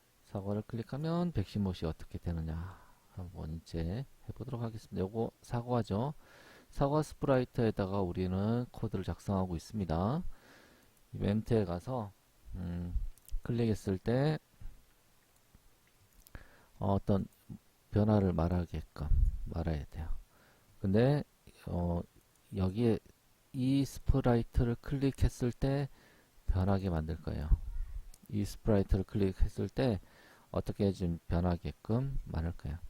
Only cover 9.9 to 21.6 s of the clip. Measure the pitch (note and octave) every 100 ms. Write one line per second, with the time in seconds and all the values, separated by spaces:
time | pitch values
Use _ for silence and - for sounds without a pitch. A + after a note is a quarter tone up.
9.9 | D#2+ G2+ D#3 - - - - - - _
10.9 | _ _ G2+ G2 G#2+ - A2+ F#2 F2+ B2
11.9 | B2+ G2+ - _ _ - F#2+ F2+ F2 F2
12.9 | - - - - - - A#2+ A#2 G#2 -
13.9 | F#2+ - B2+ D3 D3+ _ - - - -
14.9 | _ _ _ _ _ _ - _ _ _
15.9 | _ _ _ - - - - _ - G2+
16.9 | G2 - G2 - _ - - _ _ _
17.9 | G#2+ G#2+ G#2 F#2+ E2+ E2+ F2+ E2 D#2+ -
18.9 | - D2+ - - - - E2 E2 D2+ C#2
19.9 | - D#2+ - - _ - _ _ - G2
20.9 | G#2 B2+ D3 - _ - -